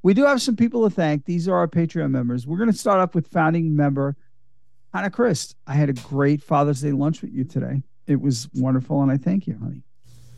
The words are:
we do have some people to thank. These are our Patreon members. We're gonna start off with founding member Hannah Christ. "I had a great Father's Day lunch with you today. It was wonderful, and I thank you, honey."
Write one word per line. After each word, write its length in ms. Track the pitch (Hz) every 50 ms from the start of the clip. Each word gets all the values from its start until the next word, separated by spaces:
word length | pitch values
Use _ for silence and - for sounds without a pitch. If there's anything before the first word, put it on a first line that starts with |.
| -
we 100 | 180 196
do 100 | 220 285
have 160 | 285 285 247
some 140 | - 269 233
people 260 | - 233 233 233 240 226 208
to 40 | -
thank. 300 | - 170 151 151 147 -
These 220 | - 170 175 165
are 80 | 190 180
our 120 | 180 175
Patreon 440 | 160 - 170 170 160 - 170 151 139
members. 340 | 135 127 120 120 123 123 120
We're 100 | 143 165
gonna 160 | 185 226 226 202
start 260 | - - 208 202 190
off 160 | 185 170 -
with 120 | 175 151
founding 460 | - - 175 160 160 165 170 165 160 151
member 400 | 147 147 143 139 139 139 139 139 - - - - - - - - - - - - - - - -
Hannah 160 | 185 190 196
Christ. 460 | - - 240 240 170 - - - - - -
"I 60 | - 139
had 120 | 147 151 139
a 40 | 131
great 480 | 123 - - 143 135 139 143 147 147 -
Father's 380 | - 156 143 143 147 147 127
Day 100 | 143 147
lunch 300 | 139 135 143 156 160 -
with 100 | - -
you 120 | - 131 131
today. 360 | - - 131 - 123 135 139 - - - - -
It 120 | - 143 131
was 300 | - 139 123 113 120 - -
wonderful, 480 | 127 127 131 131 131 127 - - 139
and 80 | 139 135
I 40 | 131
thank 300 | 139 - 170 190 196 -
you, 100 | - 110 107
honey." 220 | 113 - - 131 - - - - - - - - - - -